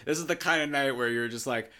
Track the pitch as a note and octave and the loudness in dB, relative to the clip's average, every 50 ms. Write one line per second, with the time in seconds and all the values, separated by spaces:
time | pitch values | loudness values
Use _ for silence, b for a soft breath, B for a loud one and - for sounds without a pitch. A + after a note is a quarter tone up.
0 | b - D#3 D#3+ F3 D#3 F3 E3+ - F3 E3 D#3+ D3+ D3 D3 C#3 C#3 C3+ C3 B2 | b -2 -2 -2 0 -2 -2 -2 2 2 2 2 2 0 0 0 2 2 0 2
1 | B2 A#2 A#2 A#2 A#2 A#2 A2+ A#2 - C3+ B2 A2+ A2 - b | 0 2 2 0 0 -2 -4 -6 -4 -2 -2 -2 -2 -6 b